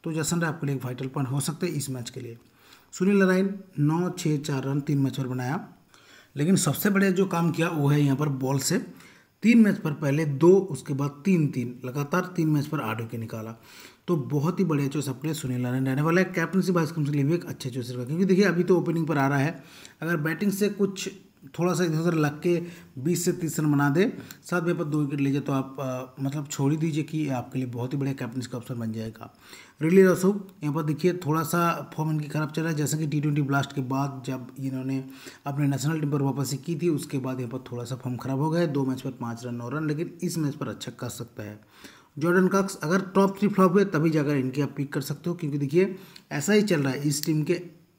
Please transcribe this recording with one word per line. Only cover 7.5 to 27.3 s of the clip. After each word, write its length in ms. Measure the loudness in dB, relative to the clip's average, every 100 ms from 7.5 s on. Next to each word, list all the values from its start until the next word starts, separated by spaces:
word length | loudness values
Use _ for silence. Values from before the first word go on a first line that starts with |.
किया 180 | 2 0
वो 200 | 2 4
है 120 | 4
यहाँ 160 | 4 2
पर 120 | 0
बॉल 300 | 0 0 0
से। 200 | 0 -2 -2 -16 -20 -20 _ _
तीन 160 | 6 8
मैच 200 | 8 4
पर 140 | -2
पहले 320 | -2 0 2
दो, 260 | 0 4 8
उसके 440 | 8 4 -8 -6
बाद 260 | -4 -4 -2
तीन, 220 | 2 4 4
तीन, 320 | 0 -6 -6
लगातार 480 | -8 -6 -2 -2 -2 -2
तीन 120 | 2
मैच 180 | 2 0
पर 140 | -4
आठ 200 | -4 -4
विकेट 200 | -6 -8
निकाला। 340 | -8 -10 -10 -14 -20 -20 -20 -16 -2
तो 80 | -2
बहुत 440 | 0 0 0 0
ही 40 |
बढ़िया 240 | 0 2 0
चॉइस 200 | -2 -4
आपके 200 | -4 -4
लिए 60 |
सुनील 260 | -4 -4 -2
नारायण 260 | -2 0 0
रहने 160 | 2
वाला 180 | 2 4
है। 40 | 2
कैप्टनसी 460 | 0 0 2 2
वाइस 200 | 2 0
कैप्टन 120 | 0
के 120 | 0 2
लिए 80 |
भी 100 | 2
एक 120 | 0 -2
अच्छे 240 | -10 -8
चॉइस 200 | -8 -8
रहेगा, 140 | -8
क्योंकि 200 | -6 0
देखिए 200 | 2 4
अभी 200 | 4 4
तो 140 | 4 2
ओपनिंग 280 | 2 -2 0
पर 120 | 2
आ 100 | 2
रहा 100 | 2
है, 240 | 0 -2 -16 -20 -20 -10
अगर 140 | -4 -2
बैटिंग 360 | -2 0 0
से 160 | 2 0
कुछ 400 | 0 -2 -2 -10 -12 -20 _ -18 -2
थोड़ा 140 | 0
सा 120 | 2
इधर 140 | 0 0
उधर 160 | 0
लग 260 | 2 0 0
के 120 | 0 0 -2 -14 -16 -6
बीस 260 | -2 0
से 80 | 0
तीस 260 | -2 -4 0
रन 120 | 2
बना 160 | 4 4
दे, 160 | 4 0 -2 -14 -18
साथ 180 | -4 -2
में 80 | 0
यहाँ 100 | -2
पर 60 |
दो 160 | -2 0
विकेट 200 | -2 0
ले 120 | 0
जाए 80 | 0
तो 120 | 0
आप, 240 | -2 -2 -6
अ, 420 | -6 -6 -10 -6
मतलब 240 | -4 -4 -8
छोड़ 240 | -2 0
ही 60 | 2
दीजिए 240 | 0 -2
कि 240 | -4 -4
आपके 300 | -2